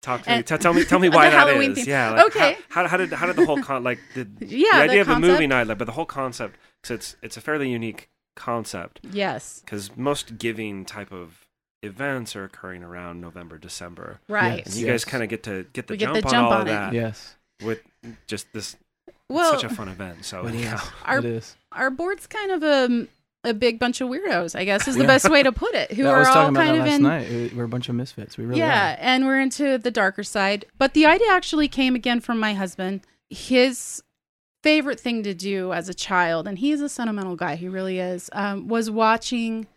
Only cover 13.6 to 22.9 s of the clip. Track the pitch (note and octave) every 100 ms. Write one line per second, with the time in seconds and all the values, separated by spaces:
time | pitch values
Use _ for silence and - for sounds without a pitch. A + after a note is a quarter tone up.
13.6 | F2 - F2 F2 E2+ - _ G#3 F#3 G#2
14.6 | - G2 A#2 A#2+ - C3 A2 A2 - F#2+
15.6 | F2+ - - G#3+ G#3 D#3+ G#3 A#3+ A#2 A2+
16.6 | A2 G#2+ G2 A#2 A2+ G#2+ - _ _ _
17.6 | G#2+ A2 _ _ A#2 A2 - G#2 - A2
18.6 | G2+ - _ _ - _ _ C#4 E4+ C#4+
19.6 | A#3+ A#3+ - F2+ F#2+ E2+ F#2 F#2+ A#2 A#2
20.6 | A#2 A2+ - - - E3+ A#2+ A2+ - -
21.6 | _ - C4 C4 F4 G4+ - G#4 G4+ F#4
22.6 | D4+ C#4 B3